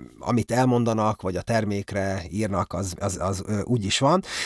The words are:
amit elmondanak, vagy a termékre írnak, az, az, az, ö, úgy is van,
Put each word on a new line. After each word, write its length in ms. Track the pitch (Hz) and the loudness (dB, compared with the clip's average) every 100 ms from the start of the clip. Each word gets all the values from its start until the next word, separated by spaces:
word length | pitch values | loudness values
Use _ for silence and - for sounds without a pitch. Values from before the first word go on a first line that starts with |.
| 60 - | -16 -8
amit 320 | - 120 - | 0 0 2
elmondanak, 720 | 127 127 120 113 110 107 107 | 4 4 4 2 2 2 0
vagy 140 | 95 87 | -2 -4
a 60 | |
termékre 800 | - 113 104 101 98 104 95 92 80 | 0 0 0 -4 -4 -4 -2 -4 -4
írnak, 440 | 101 107 95 90 | -4 -2 0 -2
az, 220 | 85 95 85 | -4 -6 -4
az, 180 | 113 92 | -4 -2
az, 220 | 92 92 98 | -2 -2 -4
ö, 160 | 104 | -4
úgy 220 | - 123 98 | 0 0 0
is 140 | - | 2
van, 240 | 139 185 - - | 4 2 0 -8